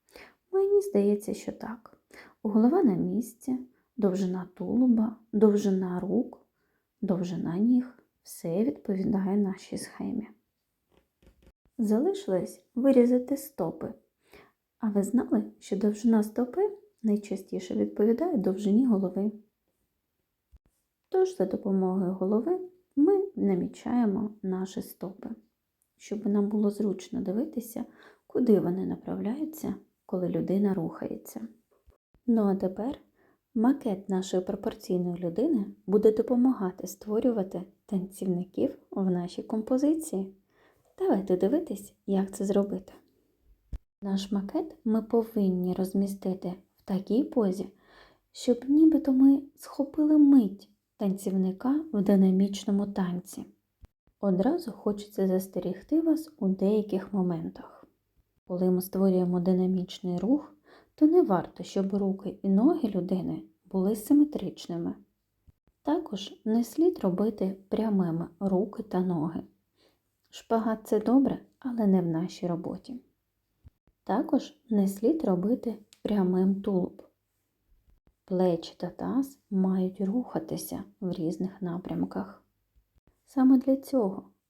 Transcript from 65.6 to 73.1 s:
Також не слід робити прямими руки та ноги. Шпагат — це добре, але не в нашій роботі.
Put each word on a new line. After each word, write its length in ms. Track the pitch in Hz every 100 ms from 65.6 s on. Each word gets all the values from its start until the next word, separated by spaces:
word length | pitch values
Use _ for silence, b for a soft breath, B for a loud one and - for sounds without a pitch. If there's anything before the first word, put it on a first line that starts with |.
| _ _
Також 520 | - 320 320 196 - -
не 200 | 214 226
слід 340 | 233 - 349 -
робити 580 | 190 190 214 - 190 190 -
прямими 600 | 220 220 196 175 165 175 -
руки 420 | 196 185 220 -
та 180 | - 180
ноги. 420 | 185 170 165 170 - _ _ _ _ _ _ _ _ -
Шпагат — 420 | - 226 220 220
це 160 | - 214
добре, 400 | 214 269 240 180 - _
але 280 | 262 233 208
не 160 | 190
в 40 | 170
нашій 400 | 160 170 - 175
роботі. 540 | 165 - 190 - 247 -